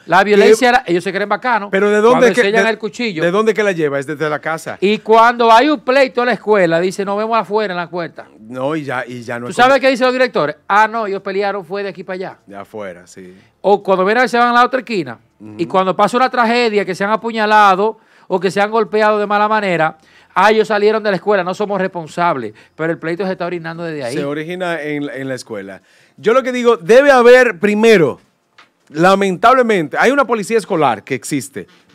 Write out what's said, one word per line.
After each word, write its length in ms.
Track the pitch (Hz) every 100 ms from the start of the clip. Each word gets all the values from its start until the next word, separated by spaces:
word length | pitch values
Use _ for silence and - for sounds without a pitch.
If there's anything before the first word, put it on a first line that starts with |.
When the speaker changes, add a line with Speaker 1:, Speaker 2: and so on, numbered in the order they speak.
| -
Speaker 1:
La 100 | 175
Speaker 2:
Que 60 | 202
Speaker 1:
violencia, 460 | 202 226 220 247
la, 120 | 240 -
ellos 160 | 175
se 100 | 190
creen 160 | 190 208
bacanos 400 | 208 254 220 202
Speaker 2:
Pero 160 | 190 208
¿de 60 | 208
dónde 120 | 220
Speaker 1:
cuando 180 | 254 247
Speaker 2:
es 60 |
que, 80 | 175
Speaker 1:
enseñan 220 | 202 220 226
Speaker 2:
de, 40 |
Speaker 1:
el 60 | 220
cuchillo. 440 | 214 - 233 156
Speaker 2:
de 60 | 170
dónde 220 | 196 220
que 80 | 208
la 80 | 208
lleva? 280 | 170 151 139
Es 80 | 139
desde 200 | 147 151
la 120 | 147
casa. 400 | 160 160 127 101
Speaker 1:
Y 160 | 196 214
cuando 540 | 208 226 233 240 233
hay 180 | 226 294
un 100 | 277
pleito 400 | - 262 262 254
en 40 | 247
la 60 |
escuela, 460 | 214 208 214 170 165
dice, 240 | 185 196 196
"Nos 100 | 202
vemos 180 | 220 226
afuera 360 | 175 214 208
en 40 | 175
la 120 | 170
puerta". 380 | 175 156 - - 71
Speaker 2:
No, 360 | 110 127 135 160
y 80 |
ya, 220 | 135 127 120
y 140 | 123
ya 180 | 117 120
no 60 | 120
Speaker 1:
¿Tú 40 |
Speaker 2:
es 40 | 190
Speaker 1:
sabes 180 | 254 277
Speaker 2:
como 60 |
Speaker 1:
qué 80 | 262
dicen 140 | 247 254
los 60 |
directores? 420 | 254 254 190 147 - -
"Ah, 200 | 202 214
no, 180 | 226 208
ellos 160 | 196
pelearon, 420 | 196 190 202 196
fue 200 | 165 202
de 60 | 196
aquí 140 | 185
para 120 | 185 185
allá". 240 | 175 - -
Speaker 2:
De 80 | 101
afuera, 500 | 98 107 98 87 90
sí. 320 | 95 90 95 _ _
Speaker 1:
O 220 | 190 202
cuando 200 | 196 185
vienen, 240 | 185 233 240
se 100 | 240
van 80 | 240
a 40 |
la 120 | 240 247
otra 140 | 254
esquina, 400 | 233 208 131 113 _ _
Speaker 2:
Ujú. 140 | 107 107
Speaker 1:
y 80 | 165
cuando 280 | 190 190 170
pasa 220 | 208 247
una 120 | 254
tragedia, 540 | 247 226 240 240 208 180
que 100 | 170
se 80 |
han 80 | 202
apuñalado 880 | 220 226 226 214 214 202 185 220 220 _ _ -
o 120 | 185
que 100 | 185
se 100 | 196
han 120 | 208
golpeado 480 | 226 214 214 214 208
de 80 | 202
mala 200 | 208 208
manera, 500 | 214 196 165 156 - _ _ _ 175
"Ah, 140 | 202
ellos 160 | 220 214
salieron 340 | 208 208 220
de 80 | 208
la 40 | 180
escuela, 260 | 202 202 175
no 80 |
somos 260 | 185 202 196
responsables", 720 | 185 175 151 - 175 139 110 - _ -
pero 160 | 160
el 60 | 165
pleito 260 | 160 175 190
se 60 |
está 140 | 185 175
orinando 380 | 175 165 165
desde 200 | 170 156
ahí. 120 | 120 151
Speaker 2:
Se 100 | 143
origina 560 | 147 156 180 180 165
en, 220 | 151 147 143
en 180 | 127 135
la 60 | 123
escuela. 460 | - 104 98 95 _ _ _ _
Yo 160 | 143
lo 100 | 254
que 80 | 254
digo, 240 | 247 240 226
debe 320 | 170 247 285
haber 460 | 262 240 254 247 170
primero, 600 | 208 208 226 208 139 90 _ _ _ _ _ _ _
lamentablemente, 1080 | 147 180 196 196 175 226 262 233 202 143 147
hay 120 | 202
una 140 | 277 269
policía 320 | 233 180 226
escolar 460 | 175 175 139 107
que 120 | - 131
existe 520 | - 143 - 98 85 _ _